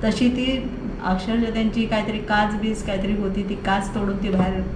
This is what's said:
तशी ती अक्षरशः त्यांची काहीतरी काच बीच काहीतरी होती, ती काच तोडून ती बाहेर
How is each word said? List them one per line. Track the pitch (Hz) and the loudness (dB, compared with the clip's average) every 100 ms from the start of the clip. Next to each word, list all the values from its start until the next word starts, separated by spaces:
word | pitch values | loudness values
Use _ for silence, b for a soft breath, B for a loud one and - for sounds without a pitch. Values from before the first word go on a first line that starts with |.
तशी | 220 208 247 | 0 4 2
ती | 247 262 269 - - - - | 2 0 -2 -4 -6 -6 -6
अक्षरशः | - 190 - 226 226 | 0 0 0 0 2
त्यांची | 214 220 233 220 | 2 0 2 0
काहीतरी | 220 208 214 | 0 0 -4
काच | - 208 214 208 | 0 2 2 0
बीच | 220 214 - | -2 -2 -2
काहीतरी | 196 196 208 | -2 0 0
होती, | 196 190 190 | 0 -2 -2
ती | |
काच | 196 - 196 202 | -2 0 0 0
तोडून | 214 202 196 | -2 -2 0
ती | 202 | 0
बाहेर | 190 185 190 190 | 2 2 0 -2